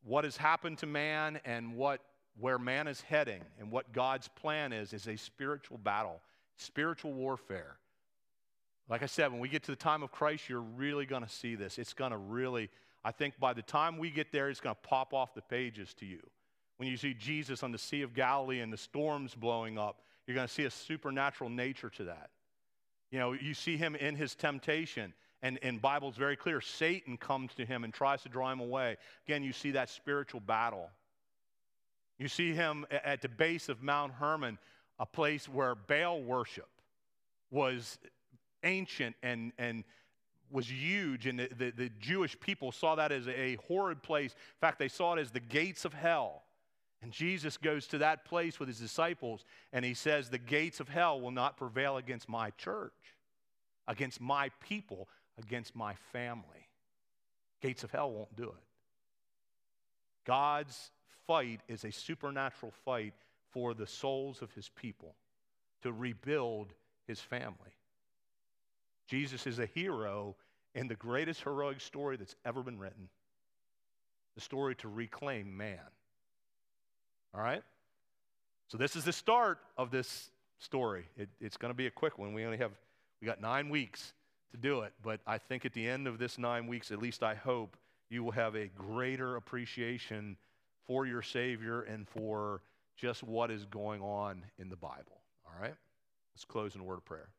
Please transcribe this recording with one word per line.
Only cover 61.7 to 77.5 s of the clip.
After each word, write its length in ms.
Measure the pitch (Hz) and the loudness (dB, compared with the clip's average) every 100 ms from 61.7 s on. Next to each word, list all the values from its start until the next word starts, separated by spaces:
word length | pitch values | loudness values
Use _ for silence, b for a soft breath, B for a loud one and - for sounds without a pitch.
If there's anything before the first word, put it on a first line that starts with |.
| 113 | -8
a 80 | 110 | -6
supernatural 800 | - - 160 143 139 135 - 113 - - | -8 -6 -4 -4 0 -2 -2 -12 -8 -2
fight 260 | 123 107 - b b _ | 0 0 -8 b b _
for 240 | 127 120 | -2 -2
the 120 | 113 104 | -2 -4
souls 540 | - 139 135 139 127 | -2 -2 0 -4 -6
of 100 | 110 | -12
his 180 | - - | -12 -16
people 440 | - 120 101 82 - _ _ _ _ _ _ | -10 -10 -10 -16 -20 _ _ _ _ _ _
to 100 | 127 | -4
rebuild 800 | 113 123 113 135 151 120 110 101 - _ _ - | -2 -4 -4 0 2 2 -2 -6 -12 _ _ -10
his 140 | 110 | -10
family. 560 | - 123 123 92 - _ _ _ _ _ _ _ _ _ _ _ _ _ - | -4 -4 -4 -10 -18 _ _ _ _ _ _ _ _ _ _ _ _ _ -4
Jesus 400 | 131 143 131 - | -2 -2 -4 -4
is 120 | 117 | -2
a 80 | 113 | -2
hero 680 | - 185 139 107 101 101 95 b b b | -2 -2 0 -2 -2 -4 -8 b b b
in 140 | 131 127 | -6 -4
the 60 | |
greatest 480 | 110 113 127 160 160 | -4 -2 0 0 -2
heroic 400 | - 143 143 139 | -2 0 0 -2
story 340 | - 143 143 131 | -8 -4 -4 -4
that's 200 | 98 - - | -8 -8 -6
ever 160 | 123 | -4
been 160 | 127 113 | -4 -6
written, 320 | 95 104 92 _ _ _ _ _ _ _ _ _ _ _ _ | -10 -10 -18 _ _ _ _ _ _ _ _ _ _ _ _
the 60 | - | -16
story 340 | - 135 139 127 | -6 0 0 -2
to 120 | 113 | -6
reclaim 680 | 104 113 - 143 127 101 | -6 -6 -6 -4 -4 -6
man. 240 | 95 104 92 73 _ _ _ _ _ _ _ _ _ _ _ _ _ _ | -6 -6 -6 -12 _ _ _ _ _ _ _ _ _ _ _ _ _ _
All 80 | 98 | -2
right? 200 | 113 | 0